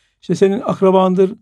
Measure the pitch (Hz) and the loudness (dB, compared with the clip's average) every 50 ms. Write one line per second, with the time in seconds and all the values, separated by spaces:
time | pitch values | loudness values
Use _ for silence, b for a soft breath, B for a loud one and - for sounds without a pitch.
0 | _ _ _ _ _ - 175 170 196 196 196 - - - 180 175 190 190 185 190 | _ _ _ _ _ -8 -2 0 0 0 0 -2 -4 -6 -4 0 0 2 2 2
1 | 185 185 185 185 190 190 220 - | 2 2 0 0 0 -2 -2 -8